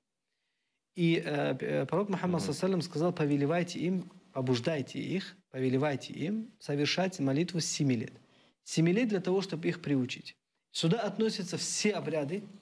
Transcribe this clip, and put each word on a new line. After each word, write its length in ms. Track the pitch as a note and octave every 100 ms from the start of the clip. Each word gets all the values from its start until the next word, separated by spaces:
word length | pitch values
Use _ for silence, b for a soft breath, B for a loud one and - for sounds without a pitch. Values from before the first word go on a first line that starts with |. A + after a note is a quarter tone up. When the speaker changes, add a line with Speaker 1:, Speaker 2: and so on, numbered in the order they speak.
| _ _ _ _ _ _ _ _ _ F3+
Speaker 1:
И, 260 | E3+ E3+
э, 300 | E3 D3 C#3+
п-, 120 | C3 -
э, 200 | D3 C#3
пророк 240 | E3+ G#3
Мухаммад, 320 | F#3 F3+ E3
Speaker 2:
Мгм. 0 |
Speaker 1:
саллаллаху 60 | -
алейхи 0 |
ва 60 |
саллям, 280 | C#3 F#3 F#3
сказал: 320 | - D3 F3
"Повелевайте 680 | - D3 C#3+ C#3+ E3+ F3 -
им, 300 | E3+ F#3+ - - -
побуждайте 680 | C3+ B2+ B2 C#3+ D3+ B2+ C3
их, 360 | - F#3+ - - _
повелевайте 600 | C3 C3 C3 D3 C3 -
им 360 | - D#3 A3 A3 -
совершать 600 | - D3 C#3+ F3+ F#3 -
молитву 400 | C3+ C#3 F3+ E3+
с 60 | -
семи 300 | - C#3 A#2
лет". 180 | - - b b b b
С 80 | -
семи 200 | - E3
лет 160 | G3+ A#3+
для 100 | F#3+
того, 220 | F3+ F#3+
чтобы 260 | F#3 D#3+ F3
их 140 | -
приучить. 540 | C#3+ C3+ B2 - - - _ _ _
Сюда 300 | - E3 A3+
относятся 560 | G3+ G3+ A3 G#3+ F3 D#3
все 340 | - - G#3+
обряды 500 | F3+ D3 D#3 C#3 G3+ G#3 -